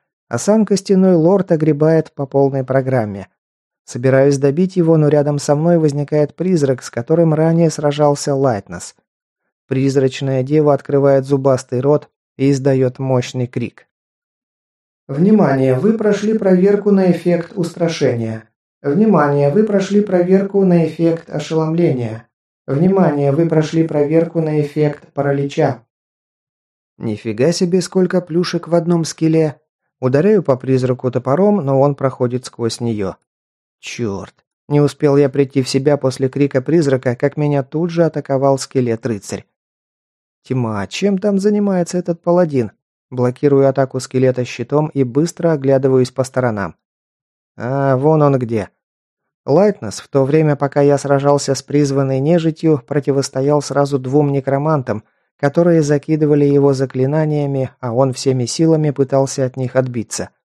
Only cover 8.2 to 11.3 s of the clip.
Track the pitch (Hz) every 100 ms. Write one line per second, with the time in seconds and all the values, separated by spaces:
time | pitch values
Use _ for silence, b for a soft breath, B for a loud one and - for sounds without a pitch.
8.2 | 151 139 135 104 - 87 - _ _ _
9.2 | _ _ _ _ _ 131 135 135 131 -
10.2 | 135 135 127 151 147 139 - 143 139 135
11.2 | 131